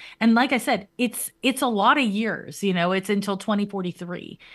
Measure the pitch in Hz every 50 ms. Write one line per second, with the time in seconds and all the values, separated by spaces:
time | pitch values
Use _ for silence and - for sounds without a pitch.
0 | - - - - 220 233 226 233 262 277 285 240 240 302 247 190 - - _ -
1 | 247 233 247 - - - _ _ - 262 262 262 294 247 226 202 196 240 294 302
2 | 262 214 196 208 226 214 175 147 - - 156 - 202 196 185 175 170 180 185 190
3 | 190 208 208 202 202 208 196 190 - - 214 202 202 202 202 196 185 180 165 -
4 | 175 175 175 - - - - - - -